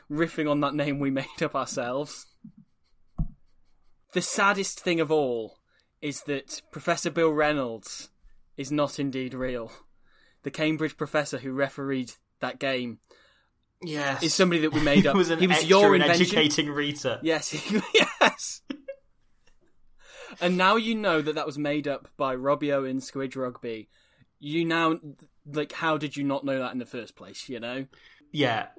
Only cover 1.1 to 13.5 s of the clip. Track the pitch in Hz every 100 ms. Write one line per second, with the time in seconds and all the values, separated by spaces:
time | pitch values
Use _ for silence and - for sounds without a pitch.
1.1 | 135 135 - 156 139 127 - 120 135 147
2.1 | - - _ - - - _ _ _ _
3.1 | - - - - _ _ _ _ _ _
4.1 | 180 - - 196 196 196 - - 165 151
5.1 | 156 135 117 110 - _ _ _ _ 151
6.1 | 135 - 139 - - - 151 - - 170
7.1 | 151 165 151 151 151 127 113 - - -
8.1 | _ - - _ - 135 147 143 - 139
9.1 | 131 127 127 127 123 113 - - _ _
10.1 | _ _ _ 139 147 156 156 156 - 147
11.1 | 156 143 127 135 131 139 - 139 135 120
12.1 | - _ _ 127 - 139 131 123 113 _
13.1 | - _ _ _